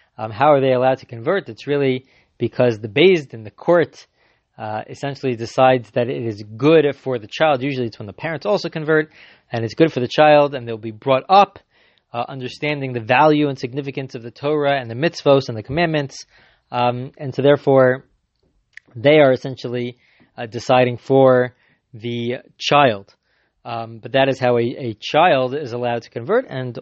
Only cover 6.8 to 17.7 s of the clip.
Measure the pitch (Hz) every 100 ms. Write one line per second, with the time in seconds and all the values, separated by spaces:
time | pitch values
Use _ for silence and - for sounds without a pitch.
6.8 | 143 135 131 123 104 - 156 139 135 131
7.8 | 120 - 104 - 156 156 208 202 170 160
8.8 | 151 156 156 _ - _ _ 117 113 -
9.8 | 160 135 123 - 151 147 143 139 117 113
10.8 | 113 110 139 131 - 190 196 - _ _
11.8 | _ _ _ 117 - 139 123 - 147 151
12.8 | 135 120 107 127 156 151 147 131 127 131
13.8 | 139 135 135 127 117 - 143 151 143 139
14.8 | 117 113 165 - 147 139 135 113 101 147
15.8 | 170 156 135 - - _ _ _ _ 123
16.8 | 123 123 131 - 139 123 135 143 -